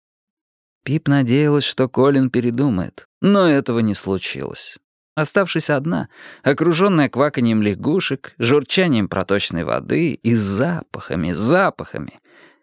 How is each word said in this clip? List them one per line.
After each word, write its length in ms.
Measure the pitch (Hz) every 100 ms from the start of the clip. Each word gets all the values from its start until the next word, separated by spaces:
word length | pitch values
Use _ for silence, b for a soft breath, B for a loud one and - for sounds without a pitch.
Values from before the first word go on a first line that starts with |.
| _ _ _ _ _ _ _ _
Пип 240 | - 151 147
надеялась, 560 | 143 120 135 151 147
что 240 | - - 175
Колин 420 | - 135 139 131
передумает, 760 | 123 120 120 143 92 - - - -
но 260 | 190 202 180
этого 320 | 139 127 117
не 160 | 110 98
случилось. 840 | 95 95 - 67 67 - - - _ _ _ -
Оставшись 540 | 151 202 185 165 -
одна, 400 | 143 156 165 127 B B B
окружённая 640 | 131 143 160 160 202 165 135
кваканьем 540 | 120 147 139 117 110
лягушек, 720 | 104 95 117 185 - 135 - -
журчанием 720 | 117 147 139 196 175 117 92
проточной 560 | 95 90 98 - 85
воды 500 | 76 62 - 151 165
и 220 | - 113 117
запахами, 960 | 98 101 170 170 - - - 80 85
запахами, 880 | 87 113 180 185 - 80 - 73 - b b b b